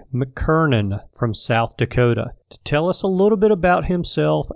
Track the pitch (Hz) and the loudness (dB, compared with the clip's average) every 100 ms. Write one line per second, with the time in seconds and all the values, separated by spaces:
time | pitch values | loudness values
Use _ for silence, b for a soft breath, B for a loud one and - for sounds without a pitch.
0 | - 123 135 - - 160 156 113 101 101 | -8 -6 -6 -4 0 2 2 2 0 -4
1 | - - 117 107 - 113 117 - 123 123 | -10 -6 -4 -4 -2 -2 -2 -4 -2 2
2 | 120 110 - - _ - - 147 175 175 | 2 0 -4 -12 _ -18 -4 -2 0 -2
3 | 196 185 202 208 214 202 180 175 135 180 | -2 2 2 4 2 2 2 2 0 -2
4 | 165 - 151 156 - | -4 -2 0 0 -4